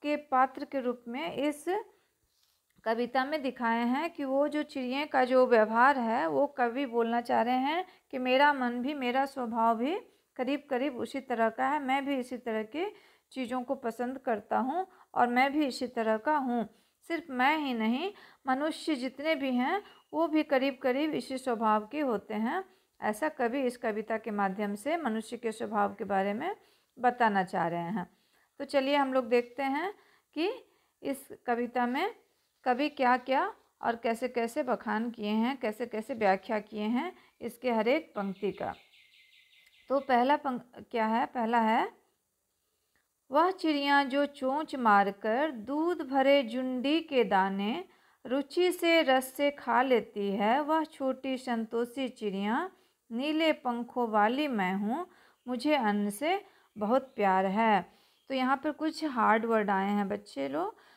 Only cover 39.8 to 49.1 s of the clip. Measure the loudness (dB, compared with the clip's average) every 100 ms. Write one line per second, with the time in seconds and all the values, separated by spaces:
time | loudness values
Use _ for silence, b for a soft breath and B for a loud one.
39.8 | -2 -2 2 2 4 2 0 -6 -8 -20
40.8 | -6 -2 0 0 -2 -2 0 2 4 2
41.8 | 0 -6 _ _ _ _ _ _ _ _
42.8 | _ _ _ _ 0 2 4 2 0 2
43.8 | 4 4 4 2 0 -2 -2 -2 -4 0
44.8 | 4 6 4 0 -2 0 0 -4 -6 -2
45.8 | 0 -2 0 2 6 4 4 -4 -4 -2
46.8 | 0 0 0 0 2 2 2 0 -2 -4
47.8 | -8 b b b -4 -4 -2 0 0 2
48.8 | 4 4 6